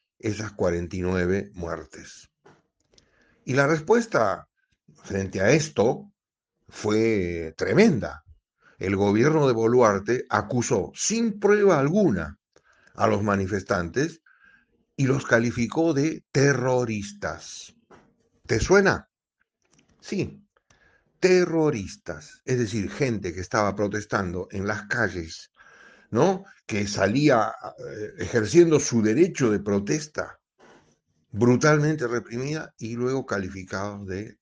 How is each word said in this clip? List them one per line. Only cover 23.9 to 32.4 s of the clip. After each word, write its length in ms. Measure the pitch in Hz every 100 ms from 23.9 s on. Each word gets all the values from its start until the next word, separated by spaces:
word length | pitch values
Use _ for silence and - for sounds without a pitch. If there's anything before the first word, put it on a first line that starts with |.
| 104 104 110 90 90 92
en 160 | 101 101
las 160 | 104
calles, 680 | - 120 104 90 82 - - _ _ - - - _
¿no? 340 | 110 170 185 - _ -
Que 200 | 107 101
salía, 640 | 101 98 127 147 120 107
eh, 600 | - - - - 107 107 -
ejerciendo 600 | 101 120 107 165 170 147
su 240 | - 117
derecho 480 | 107 117 185 - 123
de 100 | 101
protesta, 800 | 104 101 101 156 151 - 78 - _ _ _ _ _ _ _ _ _
brutalmente 760 | 101 120 123 151 151 147 151 120
reprimida 680 | 117 - 117